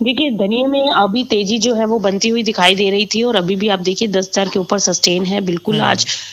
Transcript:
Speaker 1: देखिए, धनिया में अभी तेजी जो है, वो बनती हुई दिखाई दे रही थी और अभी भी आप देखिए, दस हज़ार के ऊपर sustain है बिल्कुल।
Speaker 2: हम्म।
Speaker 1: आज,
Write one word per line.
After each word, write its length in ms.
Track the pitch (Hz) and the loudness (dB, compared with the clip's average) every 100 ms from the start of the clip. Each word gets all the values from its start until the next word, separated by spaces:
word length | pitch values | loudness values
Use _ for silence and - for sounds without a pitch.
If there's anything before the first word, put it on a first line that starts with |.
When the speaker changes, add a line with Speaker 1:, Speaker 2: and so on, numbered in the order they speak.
Speaker 1:
देखिए, 280 | 233 247 302 | -2 0 -2
धनिया 380 | 208 196 233 269 | 0 -2 0 0
में 220 | 277 277 | 0 2
अभी 340 | - 202 233 | 2 0 0
तेजी 340 | 247 214 196 233 | 0 0 0 0
जो 160 | 233 | 0
है, 100 | 220 | 0
वो 140 | 220 226 | 0 0
बनती 300 | 196 190 226 | 0 0 0
हुई 140 | 233 | 0
दिखाई 320 | 220 202 180 | -2 2 2
दे 160 | 196 196 | 4 2
रही 160 | 202 208 | 2 0
थी 160 | 214 | 0
और 140 | 240 220 | 0 0
अभी 200 | 175 196 | 0 0
भी 120 | 214 | 0
आप 100 | 190 | 0
देखिए, 300 | 180 190 226 | -2 -2 0
दस 200 | 190 190 | 0 0
हज़ार 200 | 196 190 | -2 0
के 100 | 196 | -2
ऊपर 200 | 175 202 | 0 0
sustain 460 | 190 175 190 180 | 0 0 2 2
है 160 | 185 202 | 0 -2
बिल्कुल। 340 | 185 175 - | -2 -2 0
Speaker 2:
हम्म। 100 | 214 | 0
Speaker 1:
आज, 220 | 143 131 - - - | 2 0 -2 -6 -10